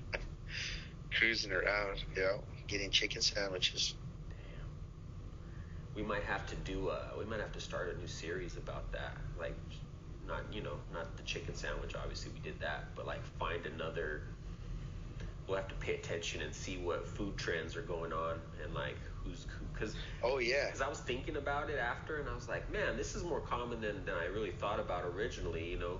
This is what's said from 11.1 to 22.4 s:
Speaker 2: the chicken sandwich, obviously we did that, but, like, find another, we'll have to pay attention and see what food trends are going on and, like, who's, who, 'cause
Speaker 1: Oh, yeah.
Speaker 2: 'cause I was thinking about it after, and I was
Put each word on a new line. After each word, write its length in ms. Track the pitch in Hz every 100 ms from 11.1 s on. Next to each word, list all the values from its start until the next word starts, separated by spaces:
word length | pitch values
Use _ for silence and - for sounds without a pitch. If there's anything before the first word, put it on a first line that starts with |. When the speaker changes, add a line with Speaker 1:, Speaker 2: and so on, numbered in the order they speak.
| -
Speaker 2:
the 60 |
chicken 320 | - - -
sandwich, 400 | - - - -
obviously 380 | - - - -
we 80 | -
did 200 | 78 76
that, 340 | 85 80 -
but, 120 | - 82
like, 180 | 82 - -
find 260 | 85 85
another, 560 | - - 80 82 80 76 - - - - - - - - - - - - -
we'll 80 | 95
have 120 | 95
to 60 | -
pay 180 | -
attention 480 | 110 - 85 - -
and 120 | 76
see 220 | - 95 90
what 320 | 87 - -
food 280 | - 104 -
trends 380 | - 85 82 82
are 60 |
going 300 | 80 85 78
on 260 | - 80 - - 85
and, 120 | 82
like, 220 | - - - - -
who's, 220 | - - - 95
who, 60 | - -
'cause 160 | 107 - - -
Speaker 1:
Oh, 160 | 117 135
yeah. 300 | 120 139 113
Speaker 2:
'cause 100 | -
I 60 | 139
was 120 | 139
thinking 360 | - 120 120 147
about 340 | 139 143 151
it 80 | 135
after, 400 | 120 131 - 156
and 100 | 139
I 60 |
was 140 | 120